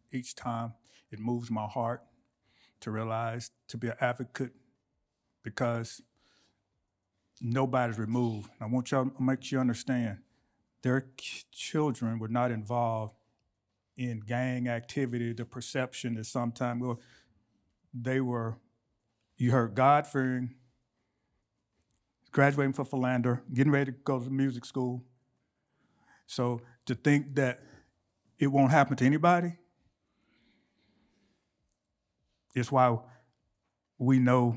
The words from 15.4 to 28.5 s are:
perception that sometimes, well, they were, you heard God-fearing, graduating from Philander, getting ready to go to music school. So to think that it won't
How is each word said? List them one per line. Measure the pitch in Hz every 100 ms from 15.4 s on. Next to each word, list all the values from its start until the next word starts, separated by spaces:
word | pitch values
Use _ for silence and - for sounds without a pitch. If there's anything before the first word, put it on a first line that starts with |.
perception | 117 127 - 135 127 - 123
that | 113
sometimes, | 110 131 120 117 123 120
well, | 123 117 - - _ _ _ _ _ _ _
they | 123 120 131
were, | 127 123 113 110 _ _ _ _ _ _ _ -
you | 123
heard | 127 117
God-fearing, | 101 131 147 147 139 131 127 123 127 _ _ _ _ _ _ _ _ _ _ _ _ _ _ _ _ _
graduating | - 139 143 139
from | 131 135
Philander, | 135 127 127 120 120 -
getting | 123 139
ready | 143 135
to | 123
go | - 131
to | 120
music | 135 135 120
school. | - 135 127 123 123 _ _ _ _ _ _ _ _ _ _ _ -
So | - 123 117 - - -
to |
think | 127 151 143 143
that | 139 131 123 - - _ _ _ _ _ _
it |
won't | 139